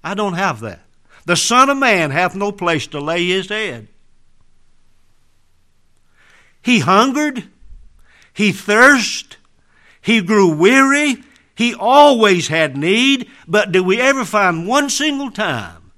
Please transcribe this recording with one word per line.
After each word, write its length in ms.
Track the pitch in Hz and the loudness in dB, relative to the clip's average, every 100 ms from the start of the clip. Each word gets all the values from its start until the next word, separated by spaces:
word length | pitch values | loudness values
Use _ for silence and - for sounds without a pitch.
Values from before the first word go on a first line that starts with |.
I 120 | 156 | -8
don't 200 | 202 202 | -4 -4
have 260 | 175 190 120 | -2 -4 -4
that. 240 | 110 87 _ _ _ - - | -12 -14 _ _ _ -16 -4
"The 100 | 170 | -4
Son 340 | - 240 277 | 0 2 2
of 60 | 277 | 2
Man 340 | 262 190 151 | 0 0 0
hath 240 | 143 180 | -2 -2
no 160 | 190 202 | -4 -6
place 360 | 202 175 160 - | -4 -2 -2 -4
to 120 | 147 | -8
lay 260 | 147 170 175 | -4 -2 -2
his 220 | 190 190 | -2 -4
head." 400 | 214 208 117 - _ _ _ _ _ _ _ _ _ _ _ _ _ _ _ _ _ _ _ _ _ _ _ _ _ _ _ | -8 -8 -10 -18 _ _ _ _ _ _ _ _ _ _ _ _ _ _ _ _ _ _ _ _ _ _ _ _ _ _ _
He 180 | - 240 | 0 0
hungered. 680 | 127 196 262 269 302 254 - _ - - - _ - _ _ | 4 2 2 0 -4 -6 -14 _ -20 -20 -20 _ -20 _ _
He 200 | - 208 | -2 -2
thirsted. 840 | - - 214 262 277 196 - - - _ _ _ _ _ _ | -2 0 4 6 4 0 -8 -14 -20 _ _ _ _ _ _
He 180 | - 226 | -2 0
grew 280 | 175 214 185 | 2 2 2
weary. 760 | 151 185 269 269 285 294 247 - _ _ | 4 4 4 2 2 -2 -4 -10 _ _
He 200 | - 240 | -4 -4
always 760 | - 214 277 294 247 208 180 151 | -2 2 6 6 4 2 2 0
had 280 | 156 156 135 | -2 -2 -2
need. 540 | 160 214 262 269 240 - - | -2 0 0 -2 -6 -18 -4
But 240 | 202 196 | -2 0
do 120 | 180 | 0
we 160 | 185 214 | 0 0
ever 240 | 262 269 | 0 -2
find 420 | 208 214 190 165 180 | -2 0 0 -2 -2
one 240 | 269 285 | -2 -2
single 400 | - 302 277 269 | -4 -4 -4 -8
time 600 | - 202 123 90 82 - | -6 -6 -6 -10 -18 -20